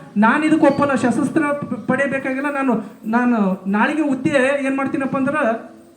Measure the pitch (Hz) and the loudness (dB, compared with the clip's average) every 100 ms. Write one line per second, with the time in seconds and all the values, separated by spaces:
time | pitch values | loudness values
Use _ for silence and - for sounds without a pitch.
0 | - 208 220 294 311 311 294 - 285 262 | -6 2 4 4 2 4 4 4 0 2
1 | 247 302 269 320 294 285 285 240 - 262 | 0 0 0 0 0 -2 -4 -6 -2 -2
2 | 277 269 269 262 285 285 269 214 - - | 0 -2 -4 -4 -4 -2 0 -2 -4 -10
3 | 220 233 247 233 196 185 196 208 262 311 | -2 0 2 2 0 -2 -2 0 0 0
4 | 294 262 311 277 262 285 269 269 277 - | 0 0 0 2 2 0 -2 -2 -2 -2
5 | 262 277 269 302 240 233 - - - | -2 -2 -2 0 0 -2 -8 -20 -20